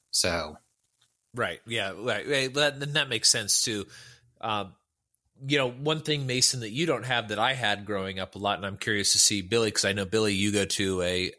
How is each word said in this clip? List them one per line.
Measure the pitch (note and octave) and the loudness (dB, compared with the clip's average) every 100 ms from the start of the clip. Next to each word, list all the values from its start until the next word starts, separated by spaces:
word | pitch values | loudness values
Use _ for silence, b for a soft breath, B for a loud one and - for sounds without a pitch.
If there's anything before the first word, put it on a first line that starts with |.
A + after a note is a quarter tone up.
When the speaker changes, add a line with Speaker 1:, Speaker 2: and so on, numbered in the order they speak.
| _ | _
Speaker 1:
So. | - F#2 E2+ D#2 - _ _ _ _ _ _ _ A#2 | 0 2 0 -4 -10 _ _ _ _ _ _ _ -4
Speaker 2:
Right. | G#2 E2 - | -4 -4 -6
Yeah. | A#2 G2 F#2 | -4 -4 -4
Right. | A#2+ G#2 F2+ | -4 -2 0
Right. | C#3 C3 | 0 0
That, | C#3 D3 C3+ | 2 0 0
then | C#3+ | -2
that | D3+ C#3 | -2 0
makes | A2+ - | 2 4
sense | B2 G#2 - | 4 2 0
too. | - G#2 F#2+ B B B B - | 0 -2 -4 B B B B -8
Um, | A2+ G#2 G2 - _ _ _ _ _ - C3+ | -4 -2 -4 -12 _ _ _ _ _ -12 0
you | C#3+ | 2
know, | B2+ | 2
one | A#2+ D3 D#3 | -2 -2 -2
thing, | D3+ D3 C3 | -2 -2 -2
Mason, | B2+ B2 B2+ | 2 2 0
that | A2 | -4
you | A#2+ E3 | -2 0
don't | B2 B2 | 0 0
have | A#2+ G#2+ | 0 0
that | G#2 | 2
I | A#2+ | 2
had | C3 A2 G2+ G2+ | 2 0 0 -2
growing | G2+ F#2+ F#2+ | -4 -4 -6
up | F#2+ F#2+ | -6 -2
a | |
lot, | G2+ F#2+ | -2 0
and | G2 | -4
I'm | G2+ | -4
curious | - G#2 G2 | -2 0 2
to | G2 | 4
see, | - G#2 | 4 2
Billy, | F2+ A#2 A2 | 0 2 2
'cause | - | 0
I | G2+ | 0
know, | G2 F#2+ | 0 0
Billy, | A2 G#2+ | 2 2
you | G2 G#2 | 2 2
go | G2+ | 2
to | F#2+ - G2 F#2 | 2 0 0 0
a, | F2 F2+ F#2 | 0 0 -2